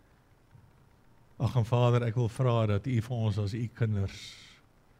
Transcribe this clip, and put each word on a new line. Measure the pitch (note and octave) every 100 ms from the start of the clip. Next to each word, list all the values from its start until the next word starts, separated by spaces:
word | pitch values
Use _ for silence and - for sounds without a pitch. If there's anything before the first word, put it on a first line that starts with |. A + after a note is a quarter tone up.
| _ _ _ _ _ - - - - _ - - - -
Ag, | A2
en | B2+
Vader, | G#2+ B2 B2 A#2+
ek | A#2+ A#2
wil | A2+
vra | - B2+ A#2 G#2+
dat | G2+ C3+
U | A#2
vir | - A#2+
ons | A2 G2+
as | G2+
U | A2 A2+ -
kinders | A2+ G#2 F#2+ - - - - - _ _ _